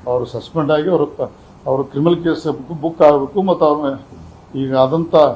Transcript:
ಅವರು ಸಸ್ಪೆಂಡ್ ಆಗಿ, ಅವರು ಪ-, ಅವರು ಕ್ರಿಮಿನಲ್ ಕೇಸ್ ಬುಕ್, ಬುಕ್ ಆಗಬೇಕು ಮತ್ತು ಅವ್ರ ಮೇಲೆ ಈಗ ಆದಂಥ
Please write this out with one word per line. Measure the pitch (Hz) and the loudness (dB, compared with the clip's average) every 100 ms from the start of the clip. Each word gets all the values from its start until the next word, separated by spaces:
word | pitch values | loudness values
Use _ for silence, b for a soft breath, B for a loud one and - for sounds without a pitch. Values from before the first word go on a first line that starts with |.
| - | -2
ಅವರು | 127 120 | -4 -4
ಸಸ್ಪೆಂಡ್ | 120 - 165 147 151 | -10 -6 -4 0 0
ಆಗಿ, | 170 165 | 2 0
ಅವರು | 147 - | -2 -4
ಪ-, | 127 B B - 139 | -8 B B -12 -4
ಅವರು | 135 135 | -4 -2
ಕ್ರಿಮಿನಲ್ | 139 165 170 170 | 0 0 0 -2
ಕೇಸ್ | 156 160 127 | -2 -4 -6
ಬುಕ್, | 135 160 | -10 -8
ಬುಕ್ | 160 165 151 | -8 4 6
ಆಗಬೇಕು | 147 139 202 190 | 6 0 -2 -2
ಮತ್ತು | 170 156 | 2 2
ಅವ್ರ | 147 143 | 2 -2
ಮೇಲೆ | 131 - - - - - 135 | -6 -14 -20 -20 -20 -14 -8
ಈಗ | 135 131 | -2 2
ಆದಂಥ | 131 165 165 165 143 | 2 0 2 4 4